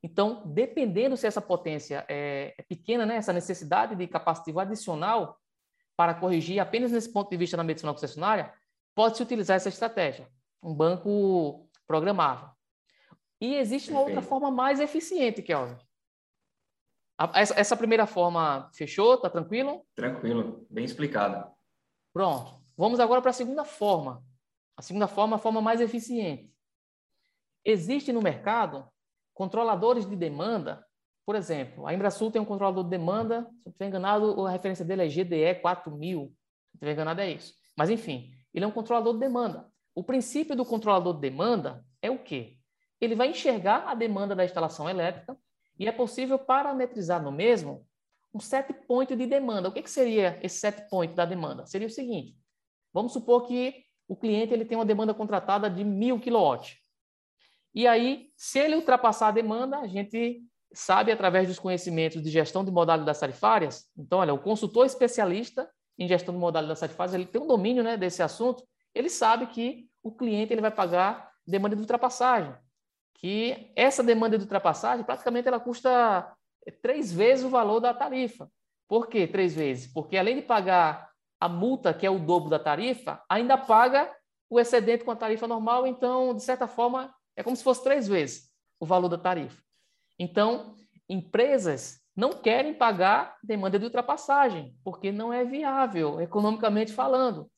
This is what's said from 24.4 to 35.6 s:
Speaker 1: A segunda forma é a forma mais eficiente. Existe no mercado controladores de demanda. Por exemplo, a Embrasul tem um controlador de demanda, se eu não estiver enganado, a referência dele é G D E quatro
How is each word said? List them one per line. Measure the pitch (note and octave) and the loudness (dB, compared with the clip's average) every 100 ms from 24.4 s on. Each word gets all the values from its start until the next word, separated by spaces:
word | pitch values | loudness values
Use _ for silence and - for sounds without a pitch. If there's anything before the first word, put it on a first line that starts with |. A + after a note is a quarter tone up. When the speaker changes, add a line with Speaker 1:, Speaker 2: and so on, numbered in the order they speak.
| _ _ _ - | _ _ _ -20
Speaker 1:
A | |
segunda | - F#3 G3+ | -8 -2 -2
forma | G3+ G#3+ A3 | 2 0 2
é | |
a | |
forma | A3 A3 | 0 0
mais | A3 A#3 | 0 2
eficiente. | A#3 A#3 A3+ A#3+ G3 C#3 - _ _ _ _ _ _ _ _ _ _ _ | 0 -2 -6 -4 -4 -6 -14 _ _ _ _ _ _ _ _ _ _ _
Existe | - G#3+ E3 C#4 C#4 | 0 0 2 -4 -2
no | A#3 | 0
mercado | G3+ C#3+ - A#3 A3 C#3+ C3+ _ _ _ _ | 0 -2 -2 0 -2 -4 -16 _ _ _ _
controladores | - F#3+ G#3+ A#3 G3 A3 A#3+ G3 | -8 -4 -2 0 2 2 2 0
de | G3 | -4
demanda. | E3+ C#3+ F#3+ A3+ - - _ _ _ _ - | -6 -4 -4 -4 -6 -10 _ _ _ _ -4
Por | G#3 | -4
exemplo, | D#3+ D#3 B2+ - C#3+ | -2 -6 -6 -10 -6
a | |
Embrasul | F3 G3 F#3+ A3 | 0 0 0 -2
tem | A3+ | -2
um | G#3 | -4
controlador | G3+ G3 F#3 | -2 -2 0
de | F3 | -4
demanda, | F3+ E3 G3+ A3+ A#3 | -2 -2 -2 -2 -4
se | A#3 | -6
eu | - - | -16 -20
não | |
estiver | - G3 | -10 -8
enganado, | F#3+ F#3 G#3 G#3+ - F#3+ | -4 0 2 2 0 -2
a | |
referência | F3+ G3 F3+ | -2 -4 -4
dele | E3+ G3 E3+ | -4 0 0
é | |
G | D3 | 0
D | F#3 E3 | -2 2
E | D#3+ | 2
quatro | F3+ | 2